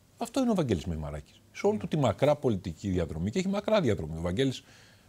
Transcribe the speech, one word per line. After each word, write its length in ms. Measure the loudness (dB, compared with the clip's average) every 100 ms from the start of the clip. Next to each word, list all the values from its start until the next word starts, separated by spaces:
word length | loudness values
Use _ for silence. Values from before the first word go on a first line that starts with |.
| _ -12
Αυτό 220 | -4 0
είναι 100 | 2
ο 40 |
Βαγγέλης 300 | 2 2 0
Μεϊμαράκης. 560 | 0 -6 -6 -8 -12 -20 _
Σε 140 | -2 0
όλη 120 | 0
του 100 | -2
τη 80 | 2
μακρά 400 | 2 4 2 4
πολιτική 520 | 2 0 -4 -6 -2
διαδρομή, 420 | 0 -2 -2 -2
και 80 | -2
έχει 100 | -2
μακρά 320 | -2 2 2
διαδρομή. 360 | 4 0 -4 -6
Ο 40 |
Βαγγέλης 420 | -4 0 0 -2 -10 -20 -20 -20